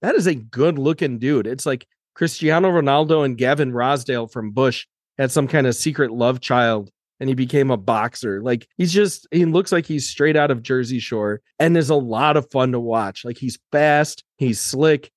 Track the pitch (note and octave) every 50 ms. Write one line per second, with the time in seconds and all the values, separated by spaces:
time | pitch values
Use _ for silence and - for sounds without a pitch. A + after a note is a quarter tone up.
0 | - B3 D4 G4 F3 F#3+ D#3+ B2 A2 A2+ - A#2+ C#3+ E3+ E3 C#3 C3+ D3+ D#3+ -
1 | F3 C#3 A#2+ A2+ A#2+ C#3 D3 B2 G2+ A2 C3 C3 - D3 C3 B2 - _ _ _
2 | _ _ _ - E3 D#3+ - - D#3+ D3+ D#3 E3+ G3 F#3+ F3 E3+ C#3+ C#3 C#3 D3
3 | D#3 D3+ D#3+ D#3 D3 C3+ B2 A2+ B2+ B2+ D3 C#3+ D3+ B2+ A#2+ A#2+ B2 C3 C#3+ C3+
4 | A#2+ - B2+ A#2+ A2+ A2 - B2 G#2+ G#2+ G#2 C3 C3+ C3 A#2 - - _ _ _
5 | _ _ _ - C3+ B2+ - D#3 C#3 C3 - D#3 C3+ B2+ A#2 - - D#3 C#3 -
6 | C#3 A#2 A2+ A#2+ A#2+ B2 B2+ B2 - - C3 B2 A#2+ A#2 A2+ G#2+ G#2 - _ _
7 | _ _ _ - C#3 C3+ C3 B2+ C3 B2 - C#3+ C3+ C3 B2+ G#2 F#2+ A2 A2+ G#2+
8 | G#2+ A#2 - - - G#2+ G2 G2 A2 B2+ B2 A2+ - _ _ - F3+ E3+ F3 G3+
9 | G#3 F#3 - - _ - D3+ E3+ F3 E3 D#3+ F3+ G3 - F#3 E3+ D#3 - D#3 C#3+
10 | B2+ - - - C#3+ D#3 D3+ D3+ D3 C#3+ C3 A#2 A2+ - C3 B2+ B2 A#2 C3 A#2+
11 | - - A#2+ A2 G#2 G#2 G#2 G#2 _ _ _ - D3+ E3 E3+ E3 D3+ B2+ D#3+ C#3+
12 | C3 A#2 A2 A#2 C#3+ D3+ D3+ D3+ C3 - - C3 B2+ B2+ B2 A#2+ A#2+ A#2 A2+ A2+
13 | G#2 G2 F#2+ - - A#2+ A#2+ - C3+ B2+ - - _ _ - D3 D3+ D3+ D3 D3
14 | D3+ D3 - - - _ _ - C#3 B2 A2 G#2 - - - C3 D3+ D#3+ D3+ C#3+
15 | - - _